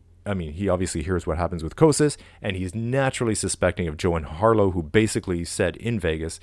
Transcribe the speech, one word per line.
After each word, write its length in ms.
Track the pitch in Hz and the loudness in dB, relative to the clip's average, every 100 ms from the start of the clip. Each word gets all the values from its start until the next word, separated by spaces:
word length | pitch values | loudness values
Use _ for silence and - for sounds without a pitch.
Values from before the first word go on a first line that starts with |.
| _ _ | _ _
I 120 | 101 95 | -6 -4
mean, 180 | 78 | -4
he 160 | 80 98 | -2 0
obviously 320 | 90 92 85 | 2 0 -2
hears 240 | 73 90 85 | -2 -2 0
what 140 | 80 | -2
happens 240 | 85 85 | -2 -4
with 120 | 80 - | -6 4
Kosis, 400 | 160 139 151 - - - | 4 6 2 0 -12 -10
and 120 | 107 95 | -6 -4
he's 200 | 92 107 | -4 -4
naturally 580 | 117 117 107 - 117 | -2 0 0 0 0
suspecting 540 | 107 95 - 90 85 85 | 0 -2 0 0 0 -4
of 100 | 76 | -2
Joe 180 | 92 85 | 0 0
and 100 | 71 | -4
Harlow, 440 | 78 110 110 98 | 0 4 4 4
who 140 | 87 | 2
basically 600 | 76 107 110 113 95 87 85 | 0 2 2 0 -2 -4 -4
said 320 | - 90 - | -2 -2 -2
in 220 | 113 113 | -4 -2
Vegas, 400 | 82 80 80 - | -2 -2 -4 -10